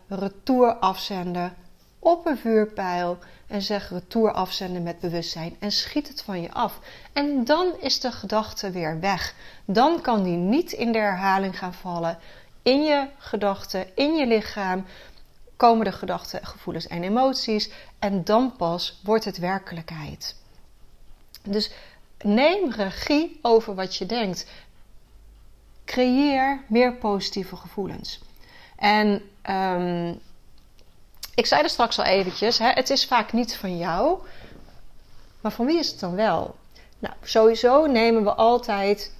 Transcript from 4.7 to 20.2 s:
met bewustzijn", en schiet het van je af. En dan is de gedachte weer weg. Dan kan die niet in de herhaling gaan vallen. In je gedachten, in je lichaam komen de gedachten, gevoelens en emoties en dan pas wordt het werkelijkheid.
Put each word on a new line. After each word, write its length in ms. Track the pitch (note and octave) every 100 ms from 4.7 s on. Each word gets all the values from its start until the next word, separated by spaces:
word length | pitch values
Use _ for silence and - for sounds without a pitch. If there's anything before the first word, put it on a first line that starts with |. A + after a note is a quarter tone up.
| F3+
met 180 | E3+ E3+
bewustzijn", 560 | F3 E3+ E3 E3 E3+ -
en 120 | G#3
schiet 360 | - - D4 D4
het 140 | -
van 200 | - F3+
je 100 | E3+
af. 280 | - A3 - - - -
En 320 | C#4+ C#4+ C#4 A#3
dan 280 | D#4 F#4 D#4+
is 200 | C4+ -
de 120 | B3+
gedachte 600 | - G3 G#3+ G#3+ - G3
weer 280 | F3+ D#3 D#3+
weg. 360 | F#3+ F3+ - - - - -
Dan 360 | F#3+ C#4+ E4+
kan 220 | - A3
die 140 | F#3 F3
niet 340 | F3+ C#4 F4
in 200 | - A#3
de 60 | A3+
herhaling 600 | G#3 F3+ G3 F#3+ G3 F3+
gaan 160 | F#3
vallen. 440 | F3+ F3+ F3 E3 E3+ - - - -
In 220 | B3 C4+
je 240 | D4+ C#4+ C#4 -
gedachten, 800 | - G#3+ G3+ G3 - F#3+ F#3 -
in 200 | C#4+ D#4+
je 120 | B3+
lichaam 580 | A3 - G#3+ F#3 F#3 F#3+ - - - - - - -
komen 280 | A#3+ A3+ G#3
de 60 |
gedachten, 540 | F#3+ F3+ F3 - - -
gevoelens 420 | - - E3+ -
en 160 | E3+
emoties 640 | F#3 A3+ C4+ B3+ - G#3+ - - - -
en 240 | G3+ G3
dan 320 | E3 G#3+ C4 -
pas 460 | E3+ F3 - -
wordt 220 | G3+ A3 A3
het 120 | -
werkelijkheid. 960 | F3 F#3+ - E3+ D#3+ D#3+ D3 -